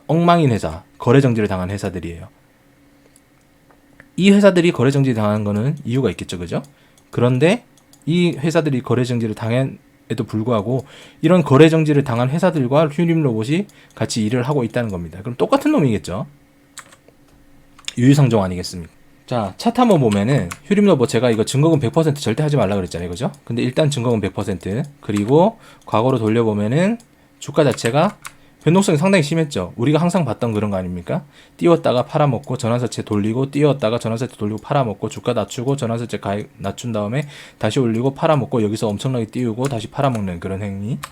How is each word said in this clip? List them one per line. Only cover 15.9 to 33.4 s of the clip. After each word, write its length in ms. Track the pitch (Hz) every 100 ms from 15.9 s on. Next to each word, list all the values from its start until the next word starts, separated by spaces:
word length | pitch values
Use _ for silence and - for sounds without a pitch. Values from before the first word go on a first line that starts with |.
| 104 - 92 156 - _ _ _ - - - _ _ _ _ _ - _ _ - -
유유상종 460 | 123 143 131 110
아니겠습니까? 520 | 95 90 87 90 80 _ _ _ -
자, 300 | 123 98 -
차트 220 | 233 240
한번 220 | 247 180
보면은 480 | 123 101 104 143 87 - -
휴림 200 | 202 202
로봇 240 | 151 117
제가 220 | 120 123
이거 120 | 110
증거금 360 | 107 131 151 160
백 120 | 147
퍼센트 300 | - 160 143
절대 220 | - -
하지 140 | 151 143
말라 180 | 98 101
그랬잖아요. 340 | 87 82 87
그죠? 220 | 90 147 -
근데 200 | - 117
일단 260 | 123 123 156
증거금 320 | 139 120 113
백 140 | 92 -
퍼센트. 480 | 101 92 92 101 - -
그리고 560 | - 104 104 147 190 - - - -
과거로 320 | 107 123 131
돌려보면은 800 | 107 113 113 104 107 135 190 233 _ _ _ _
주가 240 | - 143
자체가 560 | 147 107 117 135 185 - - - - _
변동성이 360 | - 175 202 151
상당히 240 | 170 196
심했죠. 500 | 143 165 156 101 87 -
우리가 220 | 123 151
항상 260 | 175 185 135
봤던 280 | 107 120
그런 160 | 107 104
거 80 | 95
아닙니까? 480 | 92 90 85 131 - - - -
띄웠다가 480 | 170 160 139 123 123
팔아먹고 520 | 156 147 113 - 127
전환사채 440 | 113 120 123 -
돌리고 480 | 107 104 104 113